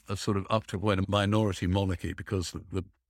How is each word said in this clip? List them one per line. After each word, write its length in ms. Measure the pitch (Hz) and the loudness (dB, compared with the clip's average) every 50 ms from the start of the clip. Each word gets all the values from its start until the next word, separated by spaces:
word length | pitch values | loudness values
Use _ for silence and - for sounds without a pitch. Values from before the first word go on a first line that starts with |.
| - | -4
a 80 | - 104 | -6 -6
sort 220 | - - 113 101 | -4 0 0 0
of 100 | 98 95 - | 0 0 0
up 180 | 113 107 - | 0 -2 0
to 100 | - - | -2 -4
a 20 | 92 | -2
point 200 | 98 107 98 95 | 0 2 2 2
a 60 | 98 98 | 2 2
minority 580 | 98 101 98 101 104 110 110 101 95 - 92 | 2 2 4 4 4 2 2 2 0 -2 0
monarchy, 460 | 87 92 98 98 95 90 - - 82 - | 2 2 2 2 0 -2 -4 -4 -8 -8
because 380 | - - - 101 95 82 - | -8 -6 -4 -2 -2 -2 -4
the, 100 | - - - - | -8 -10 -10 -8
the, 120 | - 95 - - _ _ _ | -6 -6 -6 -8 _ _ _